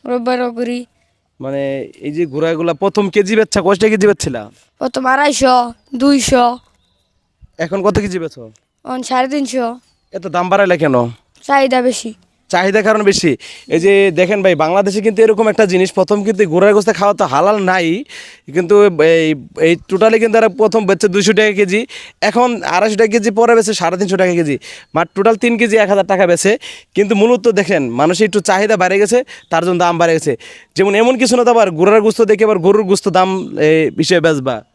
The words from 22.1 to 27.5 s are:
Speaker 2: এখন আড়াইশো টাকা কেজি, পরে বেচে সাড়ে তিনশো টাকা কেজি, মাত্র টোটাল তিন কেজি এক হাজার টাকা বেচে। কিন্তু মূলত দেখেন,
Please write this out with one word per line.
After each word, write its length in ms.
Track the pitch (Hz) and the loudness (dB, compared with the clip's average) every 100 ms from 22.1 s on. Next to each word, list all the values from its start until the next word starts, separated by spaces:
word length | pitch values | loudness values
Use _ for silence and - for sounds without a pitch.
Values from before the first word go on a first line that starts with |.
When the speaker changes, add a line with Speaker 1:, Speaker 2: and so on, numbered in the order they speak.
| _ | _
Speaker 2:
এখন 420 | 208 208 247 233 | -2 0 0 -2
আড়াইশো 320 | 135 175 214 208 | -2 -2 0 0
টাকা 160 | 220 | 0
কেজি, 200 | 226 214 | 2 0
পরে 240 | 202 233 233 | 0 2 2
বেচে 180 | 214 | 2
সাড়ে 240 | 208 170 180 | -2 -2 -2
তিনশো 200 | 196 185 | -2 0
টাকা 160 | 185 | 0
কেজি, 240 | 175 156 135 - - - 156 | 0 -2 -4 -8 -20 -8 -4
মাত্র 160 | 170 - | -4 0
টোটাল 200 | 202 226 | 0 2
তিন 220 | 240 233 | 0 0
কেজি 200 | 226 220 | 0 2
এক 120 | 202 | 2
হাজার 160 | 202 190 | 0 0
টাকা 220 | 190 180 | 0 2
বেচে। 300 | 175 190 233 - - _ | 2 0 -2 -6 -20 _
কিন্তু 220 | - 202 208 | -4 0 2
মূলত 320 | 226 240 | 2 2
দেখেন, 420 | 233 | 0